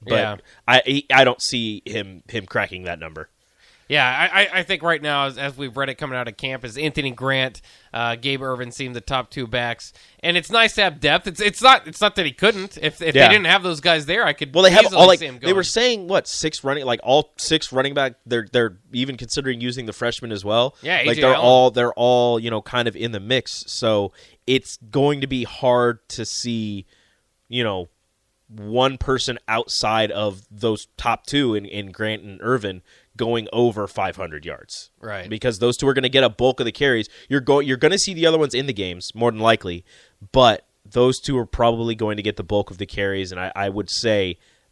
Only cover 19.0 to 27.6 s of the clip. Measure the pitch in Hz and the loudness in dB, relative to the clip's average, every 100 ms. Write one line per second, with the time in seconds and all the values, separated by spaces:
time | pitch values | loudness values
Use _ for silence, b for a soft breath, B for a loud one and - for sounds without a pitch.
19 | 131 120 123 151 135 120 123 123 113 - | -6 -8 -8 -6 -4 -6 -6 -8 -10 -6
20 | 120 117 120 104 98 113 127 - 151 175 | -6 -4 -8 -6 0 0 0 -4 -2 0
21 | 120 120 131 135 123 127 127 120 120 - | 0 4 4 6 8 8 6 4 -2 2
22 | 120 123 120 117 117 110 - 123 117 98 | 4 4 4 0 -2 -6 -4 -2 -2 -4
23 | 117 107 101 127 - - - - 113 107 | -8 -8 -2 -2 -2 -12 -10 -4 0 0
24 | 98 b b b - 131 - - 110 135 | -2 b b b 0 0 0 -16 -4 0
25 | 143 147 135 127 113 - 127 123 120 113 | 0 0 -4 -6 -6 -2 0 2 2 -2
26 | _ - 110 - 120 113 107 101 - _ | _ -12 -8 -8 -6 -6 -6 -10 -14 _
27 | _ _ _ _ _ 120 | _ _ _ _ _ -4